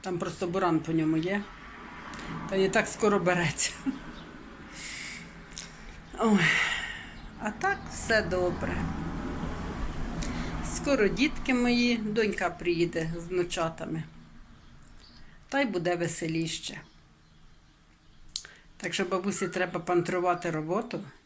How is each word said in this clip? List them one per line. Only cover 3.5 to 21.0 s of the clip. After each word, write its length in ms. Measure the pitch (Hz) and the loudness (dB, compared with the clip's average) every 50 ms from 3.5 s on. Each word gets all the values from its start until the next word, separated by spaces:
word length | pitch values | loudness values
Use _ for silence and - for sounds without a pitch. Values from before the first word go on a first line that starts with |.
| - - - - - - - 277 - - - - - - - - - - - - - - - - - - - - - - - - - - - - - - - - - - - - - - - - - - - - - - | 2 2 0 0 0 -2 -4 -4 -4 -4 -10 -12 -14 -14 -14 -14 -16 -16 -16 -16 -16 -16 -16 -16 -14 -10 -10 -8 -8 -8 -8 -10 -10 -12 -14 -14 -16 -16 -16 -12 -12 -12 -12 -12 -14 -16 -16 -16 -16 -16 -16 -14 -4 0
Ой, 200 | 226 226 214 190 165 151 - - - - - - - - - - - - - - - - - - | 4 6 6 8 8 6 6 4 2 2 0 -2 -4 -6 -8 -10 -12 -12 -14 -14 -14 -14 -12 -6
а 100 | - 214 | -4 -4
так 280 | 214 - - 381 392 381 - - | -4 0 2 2 2 0 -4 -8
все 300 | - - - - 233 214 | -6 -6 0 2 2 2
добре. 540 | 208 165 185 180 180 180 175 - - 180 175 - 160 165 160 156 160 165 170 - - - - - 82 80 - - - - - - - - - - - - - - - - - - - - - - - - - | 4 2 2 2 2 2 2 0 -2 -2 -2 -2 -2 -2 -2 -4 -4 -4 -4 -4 -4 -4 -4 -4 -4 -4 -4 -4 -6 -6 -4 -2 -4 -2 -2 -2 -4 -4 -2 -2 -2 -2 -2 -4 -4 -4 -4 -4 -4 -2 -2
Скоро 320 | - - 285 277 233 208 196 | -2 2 2 4 6 6 4
дітки 460 | 165 175 262 311 - - - - 262 | 6 4 2 2 2 0 0 2 4
мої, 420 | 247 247 240 240 240 240 240 240 | 4 6 6 6 6 6 4 4
донька 540 | 226 208 214 208 233 220 208 190 - 190 170 | 2 0 0 2 2 2 2 2 2 0 0
приїде 600 | 170 - 165 175 175 165 170 170 - 170 160 160 165 | -2 0 0 0 4 4 2 2 2 -2 -2 -2 -2
з 100 | 170 170 | -4 -6
внучатами. 760 | 170 185 180 175 175 - 185 165 165 165 - 165 - 160 160 160 - - - - - - - - - - - - - - - - - - - - - - - - - - - - - | -2 0 0 0 0 2 0 0 0 0 -4 -6 -4 -4 -4 -4 -6 -10 -18 -20 -20 -20 -20 -20 -20 -20 -20 -20 -20 -20 -20 -20 -20 -20 -20 -20 -20 -20 -20 -20 -20 -20 -20 -10 -2
Та 120 | - 277 | 2 2
й 40 | 285 | 2
буде 320 | 233 190 180 170 175 175 | 2 2 0 2 2 2
веселіще. 840 | 170 170 165 165 - 175 160 160 165 165 160 - - - - - - - - - - - - - _ - - - - - - - - - - - _ - _ - _ _ - - - - - - - - - - - - - - | 2 0 0 0 -2 -2 0 0 0 0 0 -2 -4 -6 -8 -10 -10 -14 -18 -20 -20 -20 -20 -20 _ -20 -20 -20 -20 -20 -20 -20 -20 -20 -20 -20 _ -20 _ -20 _ _ -20 -20 -20 -20 -10 -10 -10 -10 -10 -20 -20 -20 -20 -16
Так 180 | - - 180 165 | -8 -6 -4 -2
що 100 | - 196 | -2 0
бабусі 440 | 180 190 185 180 202 185 - 202 175 | 0 0 0 0 -2 -2 -2 -2 -2
треба 320 | - 190 180 175 175 175 | 0 -2 -2 -2 -2 -6
пантрувати 680 | 170 - 180 175 170 170 185 180 175 180 175 170 - 175 | 0 2 2 2 2 2 0 2 2 2 2 2 0 -2
роботу 500 | 160 156 151 156 175 208 240 240 - - | -2 -2 -2 0 -2 -2 -2 -2 -6 -8